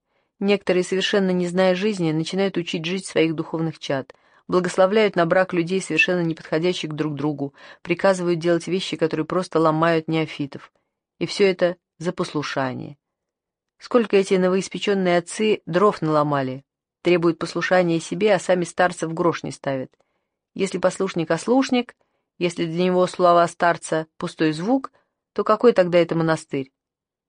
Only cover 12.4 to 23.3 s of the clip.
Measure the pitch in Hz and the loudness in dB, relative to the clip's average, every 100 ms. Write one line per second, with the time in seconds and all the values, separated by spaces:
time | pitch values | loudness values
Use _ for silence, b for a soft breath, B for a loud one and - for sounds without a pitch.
12.4 | 139 143 131 123 104 143 _ _ _ _ | -4 -4 -4 -6 -12 -16 _ _ _ _
13.4 | _ _ _ _ - 247 214 196 196 190 | _ _ _ _ 0 0 4 2 2 2
14.4 | 185 190 - 185 - 196 180 175 170 - | 2 0 -2 -6 -2 0 2 2 0 -2
15.4 | 220 202 - 170 208 - 156 151 147 143 | 0 0 0 2 2 2 0 2 2 0
16.4 | 135 131 _ _ _ _ 175 175 170 165 | -2 -8 _ _ _ _ 2 4 2 0
17.4 | 170 170 - 185 175 165 - 170 214 180 | -4 -4 2 2 2 0 -4 -2 2 2
18.4 | - 185 165 - 180 175 160 165 170 - | 2 0 -2 0 -2 0 -8 -2 -2 -2
19.4 | 151 - 143 135 - _ _ _ _ _ | -8 -10 -8 -8 -10 _ _ _ _ _
20.4 | _ - 190 185 185 - 190 175 160 165 | _ -6 -6 -2 -4 -2 -6 -4 -2 -2
21.4 | - 262 269 247 240 - _ _ _ - | 2 2 2 -2 -4 -12 _ _ _ -6
22.4 | 175 170 170 165 185 180 180 - 180 | -6 -4 -4 0 0 2 0 2 4